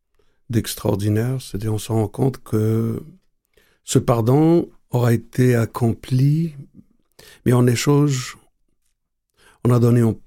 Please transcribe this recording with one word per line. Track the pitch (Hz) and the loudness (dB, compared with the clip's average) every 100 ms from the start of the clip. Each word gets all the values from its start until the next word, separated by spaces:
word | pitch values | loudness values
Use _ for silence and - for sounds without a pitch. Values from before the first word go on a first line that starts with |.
| _ _ _ _ - | _ _ _ _ -6
d'extraordinaire. | 117 - - 110 104 104 107 120 131 | -4 -4 -6 -4 -2 -2 -2 -2 -6
C'est-à-dire, | - 95 110 | -8 -8 -6
on | 107 | -6
se | - | -4
rend | 113 104 | -2 -2
compte | - 131 131 | -2 -4 -4
que | - 107 110 113 113 113 156 185 _ _ _ _ _ _ | -6 -2 0 0 -2 -6 -12 -20 _ _ _ _ _ _
ce | - 135 | -2 0
pardon | - 117 113 139 156 170 - _ _ | 2 0 2 4 4 2 0 _ _
aura | 123 120 | -2 0
été | 120 - - 127 120 | 0 -2 0 2 2
accompli, | 113 - 117 - - 127 139 156 165 143 - - _ _ _ _ - - - | -2 -2 -2 -2 -4 0 2 0 -4 -8 -20 -20 _ _ _ _ -20 -6 0
mais | |
en | 123 123 | 2 2
échange, | 117 147 143 147 131 - - _ _ _ _ _ _ _ _ _ _ _ _ 120 | 0 0 2 2 -2 -8 -16 _ _ _ _ _ _ _ _ _ _ _ _ 0
on | |
a | 120 | 2
donné | 120 120 | 4 4
en-, | 113 101 | 2 -2